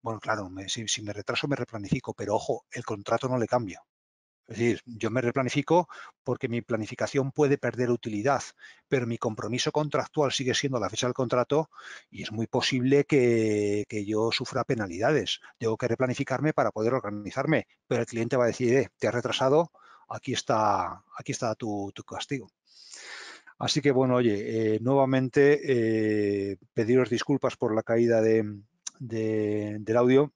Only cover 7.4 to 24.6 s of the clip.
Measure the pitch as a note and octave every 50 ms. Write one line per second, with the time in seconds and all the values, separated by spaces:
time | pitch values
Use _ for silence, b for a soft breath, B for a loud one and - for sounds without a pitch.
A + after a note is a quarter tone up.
7.4 | D3+ C#3 C#3+ C#3 - B2 A2+ A2+ B2+ A#2+ A#2+ A#2 - A#2 G#2+ G2+ G#2+ C3+ C#3 B2
8.4 | - - - B B B B B B _ - C3+ B2 A#2 A#2 A2+ - B2 G#2+ -
9.4 | A2 G#2 A#2+ B2 - D#3 - D3 D#3 D3 - C3+ B2+ - _ D3+ D3 C3 - -
10.4 | C3+ B2+ A#2 - - C#3 C3 A#2+ G#2 F#2 - - - B2 B2 - C3 A#2 - B2
11.4 | A#2+ _ C#3 D3+ D#3+ _ B B B B B B B B - F#2+ - - A2 A2
12.4 | A2+ - - B2+ - - - B2+ B2 C3 C#3 C#3+ C#3+ _ D#3 C#3 B2 B2 A#2 A2+
13.4 | A2 A2 G#2+ G#2 G#2 G#2 G2+ G#2 G2+ _ A2 G#2+ G2+ G2 G#2+ G#2+ A2 A#2 - -
14.4 | B2+ - - B2+ A#2 - C#3 A2+ G#2 F#2 E2+ F2 G#2+ C3 D#3 C#3 F#2+ - - B
15.4 | B B B _ A#2+ A2+ A2 - - A#2 A#2 - C3 B2+ B2 - C#3 - C3 B2
16.4 | C#3 D#3 D3+ - C3+ A2 - G#2+ G#2+ A2+ B2+ C3 - G#2 G#2 G#2 G#2 F#2+ - C3
17.4 | C3+ D3+ D#3+ A#2+ - _ _ _ _ _ B2+ A#2 A#2 - - A2+ A2+ A#2 C#3 B2+
18.4 | A#2+ A#2 G#2 - B2+ A#2 B2 C#3 A#2+ - _ _ - A2 G#2 B2 - A#2+ G#2+ -
19.4 | C3 C3 C#3 D#3 E3+ D#3+ B B B B B B B B G#2+ A2 _ - B2 -
20.4 | - - B2+ A2 G#2+ G#2 G2+ F#2 F#2 F2 G2 - _ _ - - - - C3 -
21.4 | - A#2 A2 _ - A2 G#2 G2+ G2 G2 - - - - - - - - C#3+ C3+
22.4 | - - _ _ _ B B B B B B B B B B B B B B B
23.4 | B B B _ - - - D3+ - C#3+ C3+ B2+ C3 B2+ B2+ B2 B2 A#2 G#2 G2+
24.4 | A2 B2 A2+ A2